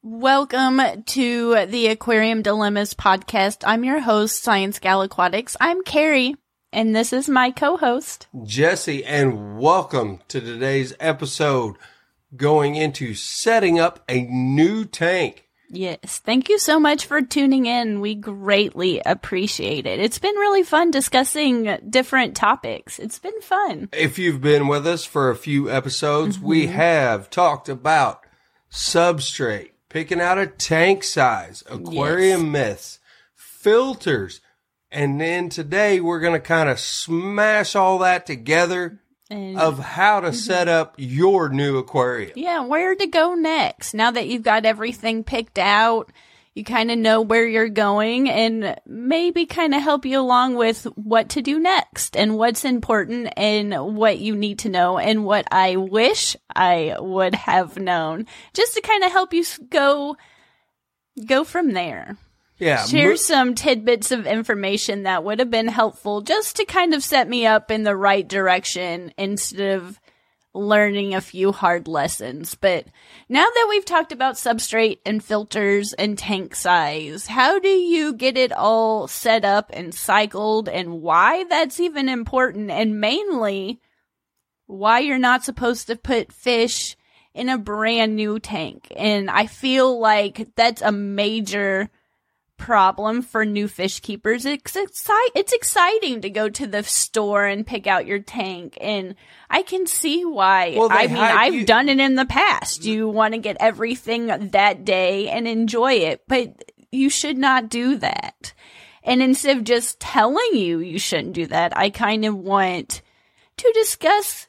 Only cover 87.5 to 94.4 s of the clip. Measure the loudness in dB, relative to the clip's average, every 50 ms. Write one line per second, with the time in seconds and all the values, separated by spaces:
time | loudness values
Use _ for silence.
87.5 | -2 -4 -4 -6 -4 -2 0 0 2 2 2 0 0 -2 -2 -2 -4 -6 -6 -8
88.5 | -8 -8 -8 -8 -12 -16 -20 -20 -10 -4 -2 0 0 0 -2 0 0 0 0 0
89.5 | -4 -6 -2 0 2 4 4 4 2 2 2 4 4 4 2 -2 -4 -10 -14 -10
90.5 | _ 0 0 0 0 0 -2 -2 -2 -2 -4 -6 -2 -2 -2 -2 -2 -4 -6 -4
91.5 | -4 -2 -2 0 0 -2 -4 -6 _ _ _ _ _ _ _ _ _ _ _ _
92.5 | _ -16 -2 2 4 6 6 4 4 0 -2 -2 -2 -2 -6 -4 -2 -2 0 0
93.5 | 0 -2 -4 -4 -4 -4 -6 -6 -6 -8 -10 -10 -12 -4 _ -2 -2 0